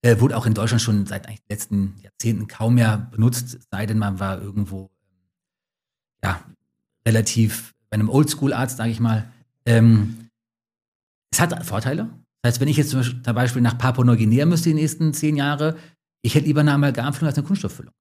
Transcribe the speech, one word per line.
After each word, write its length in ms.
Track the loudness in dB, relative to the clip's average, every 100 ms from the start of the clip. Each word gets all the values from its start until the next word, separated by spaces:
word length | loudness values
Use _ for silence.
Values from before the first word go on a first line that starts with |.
Äh, 200 | 4 4
wurde 160 | 4 2
auch 80 | -2
in 80 |
Deutschland 280 | 0 0 0
schon 240 | 0 -2 -2
seit 200 | -8 -12
eigentlich 140 | -18
den 80 | _
letzten 440 | -12 -4 -4 -4 -8
Jahrzehnten 460 | -20 _ -4 -2 -6
kaum 280 | -4 2 4
mehr 340 | 4 2 -4
benutzt, 440 | 2 2 2 -8 -14
es 120 | _
sei 160 | -8 -2
denn, 120 | -2
man 200 | -2 -4
war 240 | -6 -6
irgendwo, 480 | -6 -6 -6 -8 -14 _ _ _ _ _ _ _ _ _ _ _ _ _
ja, 160 | -6 -6 -10 _ _ _ _ _ 0
relativ 680 | 0 0 2 0 0 -14 _ _
bei 60 | -2
einem 140 | 0
Oldschool-Arzt, 680 | 2 2 0 -2 -2 -4 -4
sag 100 | -6
ich 140 | -2
mal. 280 | 0 -2 -4 _ _ _ 2
Ähm, 640 | 6 8 6 2 -6 -18 _ _ _ _ _ _ _ _ _ _
es 80 | -2
hat 240 | -2 -2 -6
Vorteile. 420 | -6 -4 -6 -8 -12 _ _
Das 120 | -2
heißt, 80 | 0
wenn 80 | 0
ich 80 | 0
jetzt 140 | 0
zum 80 | -2
Beispiel, 220 | -4 -4
zum 140 | -4 -2
Beispiel 260 | -2 0
nach 160 | 0 0
Papua-Neuguinea 680 | -2 2 4 4 4 4 2
müsste 240 | 2 0
die 60 | 0
nächsten 380 | -2 -2 -4
zehn 220 | -2 -2 -2
Jahre, 400 | -2 -2 -4 -6 -16 _ _ _
ich 120 | 0
hätte 140 | 0 2
lieber 140 | 2
eine 100 | 2
Amalgamfüllung 560 | 2 0 -2 -6 -4 -2
als 100 | -2
eine 80 | -4
Kunststofffüllung. 480 | -4 -4 -10 -20 _